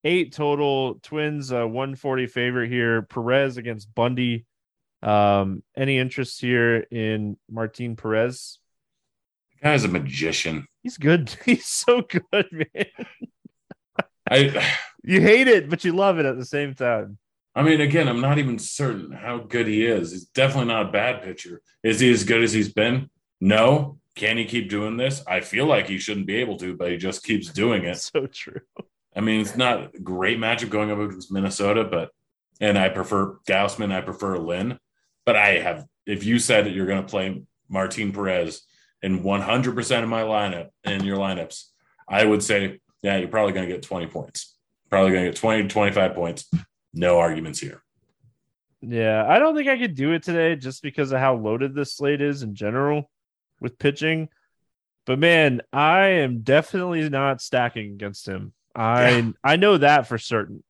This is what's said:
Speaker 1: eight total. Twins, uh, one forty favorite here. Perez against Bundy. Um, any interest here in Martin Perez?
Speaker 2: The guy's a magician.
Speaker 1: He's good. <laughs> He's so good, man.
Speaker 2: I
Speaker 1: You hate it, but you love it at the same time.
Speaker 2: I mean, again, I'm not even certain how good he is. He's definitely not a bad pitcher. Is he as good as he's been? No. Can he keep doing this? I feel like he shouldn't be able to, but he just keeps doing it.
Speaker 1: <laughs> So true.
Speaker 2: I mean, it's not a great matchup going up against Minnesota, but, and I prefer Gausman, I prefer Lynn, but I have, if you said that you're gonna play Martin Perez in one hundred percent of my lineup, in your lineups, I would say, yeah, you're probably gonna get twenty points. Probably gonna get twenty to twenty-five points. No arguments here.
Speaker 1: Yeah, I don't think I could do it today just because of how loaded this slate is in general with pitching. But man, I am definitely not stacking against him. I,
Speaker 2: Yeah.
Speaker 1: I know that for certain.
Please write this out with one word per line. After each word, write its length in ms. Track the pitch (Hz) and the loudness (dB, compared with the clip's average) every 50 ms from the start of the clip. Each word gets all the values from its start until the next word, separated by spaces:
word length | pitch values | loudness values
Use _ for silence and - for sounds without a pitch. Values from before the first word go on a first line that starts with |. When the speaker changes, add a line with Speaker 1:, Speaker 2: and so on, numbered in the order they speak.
| - | 0
Speaker 1:
eight 280 | 151 175 185 165 139 | 0 0 0 0 -2
total. 680 | - - 151 147 143 143 147 143 139 135 131 127 - - | -4 -4 -2 0 0 0 0 0 0 0 -2 -4 -6 -10
Twins, 500 | - - 151 151 151 151 151 147 135 131 | -14 -10 -6 -4 -4 -4 -4 -6 -6 -4
uh, 140 | 127 120 117 | -4 -2 -2
one 300 | 113 113 127 135 139 135 | -2 -4 -4 -6 -6 -8
forty 300 | 127 - 143 131 131 127 | -6 -4 -2 -2 -2 -2
favorite 440 | 117 _ 123 123 123 123 127 117 117 | -4 _ -2 -2 0 0 -2 -4 -2
here. 320 | 123 123 117 117 113 113 | -2 0 2 2 2 0
Perez 540 | 107 _ - 127 117 120 127 139 139 135 123 123 | -2 _ -8 -6 -2 2 2 2 2 0 -4 -8
against 340 | 113 120 113 107 101 107 - | -10 -10 -10 -10 -14 -8 -2
Bundy. 520 | - 117 123 127 123 123 123 120 117 117 _ _ _ _ _ _ _ _ _ _ _ | 0 0 0 0 0 -2 -2 -2 -6 -8 _ _ _ _ _ _ _ _ _ _ _
Um, 600 | - 107 107 104 104 101 101 101 98 95 95 - _ _ _ | 0 2 4 4 6 4 4 2 2 -2 -4 -8 _ _ _
any 220 | - 135 139 135 127 | -4 -2 0 0 0
interest 420 | 127 127 - - 127 - - - | 0 -2 -4 -8 -8 -8 -8 -6
here 460 | - 123 123 120 117 117 117 113 - _ | -2 0 2 4 4 4 2 2 -2 _
in 460 | 117 113 110 110 110 107 107 104 101 _ _ _ | -6 -4 -2 -2 -2 -2 -4 -6 -8 _ _ _
Martin 460 | 110 113 113 110 _ - 123 120 117 | -8 -8 -8 -8 _ -10 -10 -8 -8
Perez? 600 | 113 - 110 110 110 117 123 127 - - - - _ _ _ _ _ _ _ _ _ _ _ _ _ _ _ _ _ _ _ _ _ | -8 -4 -2 0 0 0 0 -2 -8 -18 -20 -20 _ _ _ _ _ _ _ _ _ _ _ _ _ _ _ _ _ _ _ _ _
Speaker 2:
The 40 | 143 151 | 0 2
guy's 160 | 151 135 135 | 2 4 2
a 40 | 95 | 2
magician. 760 | 87 85 71 67 65 69 78 82 80 - - 82 80 76 71 _ _ _ | -2 -2 -4 -4 -6 -4 -2 -2 -2 -2 -4 -4 -6 -6 -10 _ _ _
Speaker 1:
He's 140 | _ 247 - | _ -14 -10
good. 400 | - 143 147 170 175 139 117 - - | 0 2 4 4 4 2 -4 -10 -4
<laughs> 40 | - | 2
He's 220 | 240 240 - - | 2 2 2 0
so 340 | - - - - - 240 247 | -6 -6 -2 2 2 2 2
good, 440 | - _ - 175 - _ - 208 190 - | 0 _ -4 -4 -4 _ 0 0 0 -2
man. 340 | 175 156 156 _ _ - 202 - _ - 240 - - _ 233 _ _ _ _ - _ _ _ _ - _ _ _ _ - - _ _ _ _ - | -4 -8 -8 _ _ -8 -8 -8 _ -18 -18 -18 -16 _ -18 _ _ _ _ -20 _ _ _ _ -20 _ _ _ _ -8 -8 _ _ _ _ 4
Speaker 2:
I 460 | - 139 143 139 139 - - - - - - - _ _ | 4 4 4 4 2 -2 -2 -2 -2 -4 -8 -14 _ _
Speaker 1:
You 180 | - - 185 190 | -2 2 4 6
hate 280 | 165 196 214 247 262 254 | 8 8 8 8 8 6
it, 200 | 226 190 143 139 | 6 6 4 0
but 160 | 170 165 - | -6 -2 -2
you 80 | 180 | -2
love 260 | 165 185 196 196 180 165 | 0 2 2 2 2 2
it 80 | 147 | 0
at 120 | 135 123 127 | -2 -2 -4
the 60 | 123 | -8
same 280 | - - 143 143 139 131 | -6 -4 -4 -4 -4 -6
time. 440 | _ 131 120 117 107 104 101 101 - _ _ _ _ _ _ _ | _ 0 0 0 0 -2 -8 -14 -20 _ _ _ _ _ _ _
Speaker 2:
I 80 | - | 2
mean, 180 | 143 160 160 151 | 4 4 6 4
again, 260 | 147 143 147 170 151 135 | 4 2 2 2 2 2
I'm 120 | 117 120 | 0 0
not 160 | 131 135 147 151 | 2 2 2 2
even 200 | 139 127 117 110 | 2 0 -4 -4
certain 540 | - - - - 143 127 110 95 82 71 | -8 -10 -6 -4 -4 -4 -4 -6 -10 -12
how 260 | 67 - 101 117 120 117 | -16 -14 -10 -10 -10 -10
good 280 | 117 104 - 120 113 | -10 -4 -2 -2 0
he 180 | 110 107 107 110 | 0 2 2 2
is. 280 | 117 113 95 85 82 | 2 2 0 -2 -6
He's 120 | 87 92 - | -10 -14 -16
definitely 460 | _ _ 131 131 139 139 135 120 117 | _ _ 2 2 2 2 0 0 0
not 140 | 113 110 101 92 | 0 -2 -2 0
a 40 | |
bad 300 | 87 101 110 123 123 - | 0 0 0 0 -4 -6
pitcher. 380 | - 95 87 - - 87 87 - _ _ _ _ | -10 -14 -14 -14 -14 -16 -18 -18 _ _ _ _
Is 180 | - 113 110 104 | 0 0 2 4
he 100 | 127 123 | 6 6
as 140 | 120 107 98 | 6 4 4
good 180 | 107 117 113 | 2 2 4
as 100 | 117 107 104 | 4 2 2
he's 180 | 110 101 104 | 0 0 0
been? 380 | - 110 107 117 127 135 139 - _ _ _ _ _ _ | 0 0 2 2 0 -2 -4 -8 _ _ _ _ _ _
No. 580 | 92 95 107 110 113 127 143 156 143 - - _ _ _ _ | 2 4 6 6 6 6 6 4 2 -4 -10 _ _ _ _
Can 220 | - 104 107 113 | -4 -2 -2 0
he 80 | 117 113 | 0 -4
keep 240 | 104 117 120 104 95 | -4 -4 -6 -4 -4
doing 280 | 101 101 104 107 113 120 | -4 -4 -4 -4 -4 -2
this? 240 | 127 135 139 - - | -2 -4 -4 -6 -6
I 140 | 90 92 92 | -4 -4 -4
feel 240 | 87 - 98 113 139 | -4 -4 -2 0 2
like 200 | 156 139 107 95 101 | 2 2 2 0 -2
he 100 | 95 92 | -6 -6
shouldn't 280 | - - 104 98 95 | -6 -6 -4 -4 -4
be 100 | - 101 | -4 -2
able 220 | 117 127 113 98 82 | -4 -2 -4 -6 -8
to, 180 | 92 90 85 | -8 -10 -6
but 140 | - 90 87 | -6 -4 -4
he 80 | 87 85 | -4 -4
just 260 | 90 95 - - - | -6 -6 -6 -8 -4
keeps 240 | - 110 101 90 82 | -4 -4 -4 -4 -6
doing 340 | 80 98 107 120 117 98 85 | -4 -2 0 0 0 0 -2
it. 120 | 87 90 | -4 -8
Speaker 1:
<laughs> 140 | 95 - - | -8 -10 -6
So 140 | - 156 135 | -4 -4 -6
true. 340 | 135 _ - - - - - _ _ _ - - _ _ _ _ _ _ | -6 _ -16 -18 -14 -16 -16 _ _ _ -20 -20 _ _ _ _ _ _
Speaker 2:
I 40 | 98 | -4
mean, 200 | 104 110 110 110 | -2 0 0 0
it's 160 | 107 104 - | -2 -2 -2
not 380 | 120 127 123 117 92 - - - | 0 0 0 0 -2 -4 -10 -16
a 40 | - | -14
great 380 | - 92 92 90 95 101 117 113 | -10 -8 -4 -2 0 -2 -2 -2
matchup 300 | 113 110 117 117 - 101 | -2 -2 -2 -4 -4 -4
going 200 | 101 104 107 104 | -2 -2 -2 -2
up 80 | 104 101 | -2 -4
against 340 | 104 104 95 92 - - | -4 -6 -8 -12 -12 -6
Minnesota, 520 | 95 95 98 95 98 - 101 101 107 113 107 | -4 -2 -2 -2 -2 0 0 2 2 2 0
but, 260 | 95 92 85 78 - _ _ _ _ _ _ _ _ _ _ | 0 -2 -4 -4 -6 _ _ _ _ _ _ _ _ _ _
and 180 | 107 104 101 101 | 0 0 2 2
I 100 | 95 95 | 2 2
prefer 460 | - 95 92 - 107 98 98 98 - _ _ | 0 -2 -4 -2 0 0 0 -2 -6 _ _
Gausman, 440 | - 95 95 101 101 - - 107 98 | 0 0 2 0 0 -2 -4 -4 -4
I 80 | 95 95 | -4 -4
prefer 340 | - 95 90 - 104 98 95 87 | -4 -8 -8 -6 -6 -4 -4 -4
Lynn, 400 | 82 85 87 90 101 120 131 - _ _ _ _ _ _ _ _ _ | -4 -4 -4 -4 -4 -6 -6 -10 _ _ _ _ _ _ _ _ _
but 120 | 120 113 | 0 2
I 220 | 104 104 101 95 82 | 4 4 4 2 2
have, 260 | - 90 85 78 73 _ _ _ _ | 0 -2 -6 -6 -12 _ _ _ _
if 180 | - 101 95 98 | -6 -6 -4 0
you 140 | 107 117 120 | 0 0 2
said 280 | 120 - 120 107 104 | 2 4 4 4 4
that 40 | 104 | 2
you're 140 | 90 95 95 | -2 -2 -2
gonna 160 | 92 98 95 92 | -2 -2 -4 -4
play 380 | - - 98 95 95 95 98 - _ _ _ _ _ | -4 -4 -4 -4 -4 -6 -10 -14 _ _ _ _ _
Martin 440 | 95 95 95 95 - 117 107 98 | -4 -2 -2 -2 -4 -6 -6 -4
Perez 500 | 98 101 101 95 92 90 85 82 80 - _ _ _ _ _ _ _ _ | -4 -4 -4 -2 0 -2 -2 -4 -6 -14 _ _ _ _ _ _ _ _
in 200 | - 95 95 90 | -4 -2 -2 -2
one 180 | 87 98 101 98 | 0 -2 -2 -2
hundred 340 | 92 98 113 127 131 127 110 | 0 0 0 0 0 -2 -4
percent 280 | 123 113 - 131 117 117 | -4 -2 0 0 0 0
of 60 | 113 | -2
my 120 | 113 113 | -2 -2
lineup, 460 | 110 110 110 104 104 98 90 85 85 - _ _ _ | -2 0 0 0 0 -2 -4 -8 -10 -14 _ _ _
in 200 | 104 101 98 98 | -6 -4 -2 -2
your 120 | 98 98 98 | -2 -2 -2
lineups, 460 | 98 95 92 87 78 - - - - _ _ _ _ _ _ _ _ - | -2 -2 -4 -6 -8 -10 -12 -18 -20 _ _ _ _ _ _ _ _ -2
I 160 | 92 104 110 | 2 4 4
would 180 | 107 107 104 | 6 4 2
say, 380 | 101 - 107 101 98 95 95 - _ _ _ _ | 2 0 0 0 0 -4 -8 -12 _ _ _ _
yeah, 140 | - 101 98 95 | -4 -2 -2 -2
you're 100 | 90 87 | -2 -2
probably 240 | - 110 104 101 | 0 0 0 2
gonna 140 | 95 95 90 | 0 -2 -4
get 160 | 87 90 87 | -6 -6 -8
twenty 240 | - - 98 90 85 | -8 -8 -8 -8 -8
points. 500 | - - 82 73 - _ - - - _ _ _ _ _ _ _ _ | -8 -10 -12 -12 -12 _ -14 -16 -16 _ _ _ _ _ _ _ _
Probably 220 | 101 95 95 95 | 2 4 4 4
gonna 140 | 95 90 90 | 4 2 0
get 100 | 87 - | -2 -2
twenty 260 | - - 113 110 110 | 0 0 0 2 2
to 60 | 101 98 | 0 0
twenty-five 460 | - 107 101 101 98 101 95 90 92 | 0 2 2 2 4 2 2 2 0
points. 360 | - 87 85 82 - - _ - - - _ _ _ _ _ | -2 -4 -4 -6 -8 -6 _ -4 -4 -4 _ _ _ _ _
No 260 | - 82 87 87 87 87 | -6 -2 2 4 6 6
arguments 400 | 85 85 80 80 80 78 71 - | 4 2 0 -2 -6 -8 -8 -10
here. 220 | - 69 - - _ _ _ _ _ _ _ _ _ _ _ _ _ _ _ _ _ _ _ _ | -10 -12 -14 -18 _ _ _ _ _ _ _ _ _ _ _ _ _ _ _ _ _ _ _ _
Speaker 1:
Yeah, 420 | - 117 120 113 110 110 107 110 107 | -12 -6 -2 0 2 2 2 2 4
I 120 | 120 165 226 | 4 6 6
don't 180 | 294 320 311 | 6 4 2
think 120 | 302 285 277 | 0 0 0
I 100 | 269 233 | 0 0
could 160 | 247 220 151 | -2 -6 -4
do 180 | 131 135 151 | -2 -2 0
it 100 | 165 165 | 0 -2
today 340 | - 185 170 170 165 165 165 | -2 -2 0 2 2 2 0
just 260 | 143 127 131 131 - | -2 -6 -12 -12 -10
because 300 | - 143 - - 143 135 | -12 -8 -4 -4 -2 0
of 80 | 135 131 | 0 2
how 160 | 135 135 131 | 2 2 2
loaded 380 | 117 107 107 110 120 135 139 135 | 2 -2 -4 -2 -2 -2 -4 -4
this 200 | 143 139 - - | -6 -6 -6 -6
slate 260 | - 143 143 147 143 | -4 -2 -2 0 0
is 220 | 143 143 143 139 | 0 -2 -2 -4
in 120 | 127 107 101 | -8 -10 -8
general 540 | 101 104 104 113 131 139 147 147 151 139 _ _ _ _ _ _ _ _ _ _ _ | -6 -6 -4 -2 0 0 0 -2 -2 -4 _ _ _ _ _ _ _ _ _ _ _
with 180 | - 123 _ _ | -10 -10 _ _
pitching. 500 | - 143 143 - 156 156 160 160 160 156 _ _ _ _ _ _ _ _ _ _ _ _ _ _ _ | -2 -2 0 0 -2 -2 -2 -2 -4 -8 _ _ _ _ _ _ _ _ _ _ _ _ _ _ _
But 120 | - 127 135 | -2 0 4
man, 440 | 156 170 170 160 156 143 127 117 - _ | 4 6 6 6 6 4 2 0 -6 _
I 340 | - 139 147 156 170 190 196 | 0 2 4 4 6 6 4
am 340 | 196 190 170 143 127 123 117 | 4 4 2 0 0 -2 -4
definitely 680 | 110 127 135 151 156 - - 190 180 180 170 160 156 156 | 2 4 4 4 4 0 -6 -4 -4 -2 -2 -2 -2 -2
not 320 | 139 135 139 139 135 123 | -2 0 0 0 -2 -4
stacking 520 | - - - 127 120 117 - 117 107 101 | -6 -2 0 0 0 0 -4 -8 -10 -10
against 340 | 101 98 104 101 98 - - | -12 -10 -10 -10 -10 -12 -12
him. 260 | 107 95 95 101 101 _ _ _ _ _ | -10 -10 -10 -10 -12 _ _ _ _ _
I, 340 | - 113 113 117 123 123 123 | -2 0 2 4 6 6 6
Speaker 2:
Yeah. 200 | 123 120 117 113 - _ - | 6 4 2 0 -6 _ 2
Speaker 1:
I 120 | 135 151 | 2 4
know 220 | 175 196 208 202 160 | 6 6 6 6 6
that 280 | 143 143 147 143 120 - | 8 6 6 6 4 0
for 100 | 120 113 | -6 -6
certain. 440 | - - 120 110 101 - 104 - _ | -4 -2 -2 -2 -2 -4 -10 -20 _